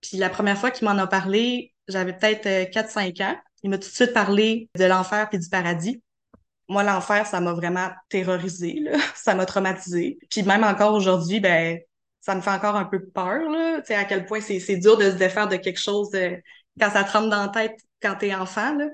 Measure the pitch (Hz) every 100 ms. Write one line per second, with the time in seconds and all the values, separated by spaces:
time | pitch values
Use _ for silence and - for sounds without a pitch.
0 | - 190 185 185 202 202 247 247 214 202
1 | 190 190 185 202 240 247 - _ - 190
2 | 185 180 214 214 208 190 185 220 220 -
3 | 190 175 196 - _ _ 196 196 - -
4 | 240 233 196 202 220 226 226 175 185 185
5 | 185 208 214 196 165 190 175 170 180 254
6 | _ _ _ - _ _ _ 196 202 190
7 | 185 208 214 185 175 170 170 180 185 180
8 | _ 196 180 180 185 170 175 311 302 302
9 | - - - 185 185 196 190 190 185 175
10 | 175 - _ - 190 202 220 202 208 214
11 | 190 185 170 214 190 165 165 170 - _
12 | _ _ - 190 180 190 208 208 185 190
13 | 190 - 180 240 320 311 330 320 - 208
14 | 196 196 185 214 208 190 180 185 196 220
15 | 196 180 185 190 208 185 190 175 - 202
16 | 202 196 180 180 _ - _ - 208 208
17 | 196 214 220 208 202 214 220 220 _ _
18 | 208 196 202 190 185 - 233 294 294